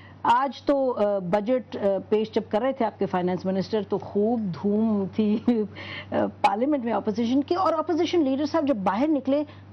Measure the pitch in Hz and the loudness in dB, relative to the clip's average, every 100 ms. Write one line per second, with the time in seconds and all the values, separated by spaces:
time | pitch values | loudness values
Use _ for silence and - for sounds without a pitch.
0 | - - 277 - 269 - - 277 262 240 | -20 -4 2 2 2 -2 0 2 2 0
1 | 208 202 175 208 208 254 - 247 202 190 | 0 -2 0 -2 2 0 -2 -2 0 0
2 | - 214 214 226 214 208 254 262 220 - | 0 0 0 -2 -2 -2 0 0 -2 -2
3 | 196 185 180 180 185 190 180 214 196 196 | -2 0 0 -2 -2 -2 -2 -2 -2 -4
4 | - 202 208 240 208 156 202 208 226 208 | -2 0 0 0 -4 -4 0 2 2 0
5 | 190 - 214 214 - 233 208 - - - | -2 0 0 0 0 0 0 -6 -14 -14
6 | - - 202 - 202 208 269 294 233 202 | -6 -2 -2 0 0 2 0 0 0 -2
7 | 208 208 233 262 285 349 330 311 311 320 | -2 -2 0 0 0 0 0 0 0 0
8 | 349 359 269 269 302 330 285 233 190 196 | 2 2 2 0 0 0 0 0 2 2
9 | 302 294 262 285 294 - - | 4 2 2 0 0 -8 -8